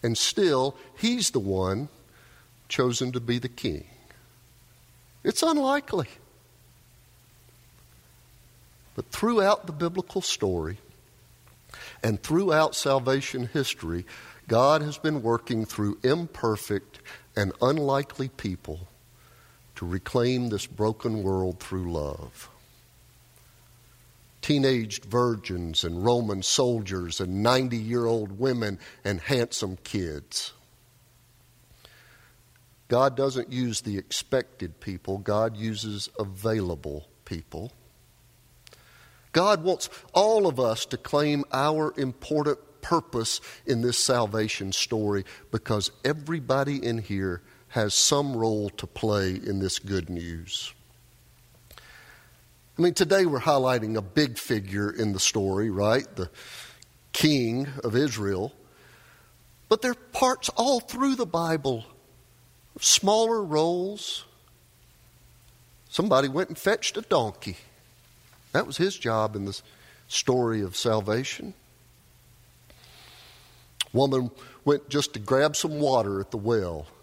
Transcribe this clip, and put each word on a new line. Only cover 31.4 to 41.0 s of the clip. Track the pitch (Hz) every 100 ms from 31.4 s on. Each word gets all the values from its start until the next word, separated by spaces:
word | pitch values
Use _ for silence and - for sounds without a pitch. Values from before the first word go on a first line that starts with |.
| _ _ _ - - - - - - _ _ _ _ _ _
God | 120 135 127
doesn't | 135 127 -
use | 127 123 107
the | - 101
expected | - - - 135 - - 87 -
people. | - 92 - 98
God | 98 104 113 107
uses | 110 104 107 104 - -
available | 101 95 110 110 92 78 73 73 - _ -
people. | 82 - 76 113 - _ _ _ _ _ _ _ _ - - - - - _ _
God | 160 190 202
wants | 165 180 - - -
all | - 208 220 190
of | 131
us | 123 113 -
to |
claim | 123